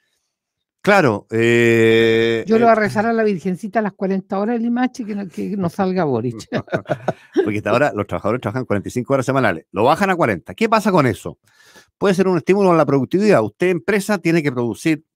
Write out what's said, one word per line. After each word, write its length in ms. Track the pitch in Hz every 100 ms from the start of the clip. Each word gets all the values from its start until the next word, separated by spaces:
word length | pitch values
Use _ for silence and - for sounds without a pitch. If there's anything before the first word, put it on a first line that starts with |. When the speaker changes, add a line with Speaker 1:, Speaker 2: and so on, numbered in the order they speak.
| _ _ _ _ _ _ _ _
Speaker 1:
Claro, 460 | - 202 147 101 -
eh, 1120 | 110 117 117 117 113 113 113 113 113 113 113 175
Speaker 2:
Yo 100 | 226
le 40 |
Speaker 1:
eh, 20 | 233
Speaker 2:
voy 60 |
a 40 | 220
rezar 300 | 208 220 226
a 80 |
la 100 | 226
Virgencita 560 | 214 185 190 185 214 220
a 20 |
las 120 | 208
cuarenta 460 | - 190 196 190 196
horas 180 | 214 240
de 60 |
Limache 420 | 233 240 254 247 208
que 100 | 202
no, 120 | 190
que 300 | - 190 202
no 120 | 170
salga 340 | - 190 185 156
Boric. 420 | 120 120 110 -
Speaker 1:
<laughs> 960 | - - 165 - 139 - - _ -
Porque 140 | 339 104
hasta 120 | 104
ahora 220 | 117 143
los 140 | 107 98
trabajadores 340 | 87 101 123
trabajan 240 | - 120 123
cuarenta 240 | 101 -
y 20 |
cinco 220 | 123 117
horas 120 | 139 131
semanales, 380 | 135 117 82 -
lo 120 | 95
bajan 260 | 120 131 196
a 60 | 175
cuarenta. 400 | 143 90 - 92
¿Qué 140 | 220
pasa 220 | 220 208
con 140 | 180 131
eso? 320 | 95 85 - _ _ _ - _ _
Puede 160 | 190
ser 140 | 185 190
un 100 | 180
estímulo 340 | - 196 190
a 40 | 165
la 100 | 147
productividad. 560 | 139 127 175 214 147
Usted, 280 | 107 - 180
empresa, 480 | 175 - 208 196 202
tiene 260 | 165 165
que 80 | 143
producir, 540 | 123 120 101 165 151 _